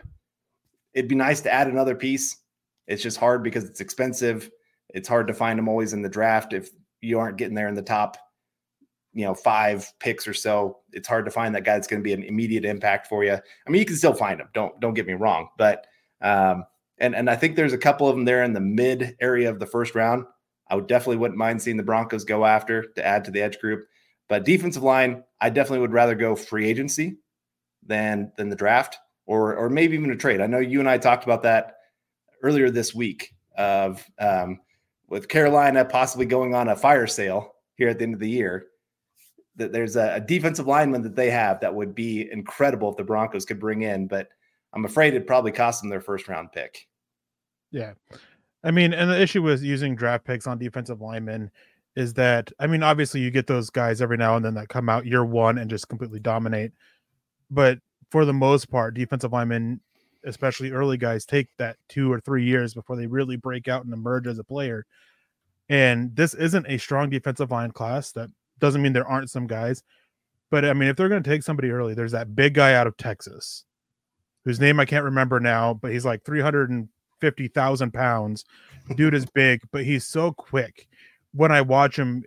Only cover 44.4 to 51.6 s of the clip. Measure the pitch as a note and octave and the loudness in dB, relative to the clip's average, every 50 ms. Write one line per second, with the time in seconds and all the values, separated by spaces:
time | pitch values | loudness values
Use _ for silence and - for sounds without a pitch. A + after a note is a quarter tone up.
44.4 | _ _ _ _ _ _ - G#2+ G#2+ - - D3+ D#3 D3+ C3 B2 B2+ B2+ B2+ B2+ | _ _ _ _ _ _ -8 -8 -8 -2 2 4 4 4 4 0 0 2 2 2
45.4 | A#2 G#2+ G#2+ - A#2+ A#2+ A#2 - G#2 G2+ G2 F#2 - G#2 G2+ F#2+ - - F#2 D#2+ | 2 0 0 0 0 0 0 -4 -6 -8 -8 -8 -6 -6 -8 -8 -8 -8 -10 -10
46.4 | E2 D2+ - E2 B1+ - - - - _ _ _ _ _ _ _ _ _ _ _ | -10 -10 -12 -12 -12 -12 -14 -20 -20 _ _ _ _ _ _ _ _ _ _ _
47.4 | _ _ _ _ _ _ D#3 C3 A2 G2+ G2+ - _ _ - - - _ _ _ | _ _ _ _ _ _ -12 -10 -10 -12 -14 -20 _ _ -20 -20 -20 _ _ _
48.4 | _ _ _ _ - E3 E3+ F3+ F3 E3+ E3+ E3 F3 F3+ F3+ F3+ F#3+ E3 - G3 | _ _ _ _ -2 0 4 4 4 4 2 2 2 2 4 4 2 2 2 2
49.4 | E3 D#3 C#3+ C3 C#3+ C#3 C#3+ C3+ C#3+ C3+ B2+ A2+ A#2+ A#2+ A#2+ A#2 - - B2 A2+ | 2 2 2 2 0 -2 -2 -2 -2 -4 -2 -2 0 0 0 -2 -2 -6 -6 -6
50.4 | - C3 A#2+ A#2 B2 A#2 - C3 A2+ B2 A#2+ G#2 A2 A2 A2+ A2 A2 A2 A2 A2 | -6 -8 -8 -6 -8 -8 -8 -10 -10 -10 -12 -12 -12 -12 -10 -10 -8 -8 -8 -8
51.4 | G#2+ G#2 - _ | -10 -12 -14 _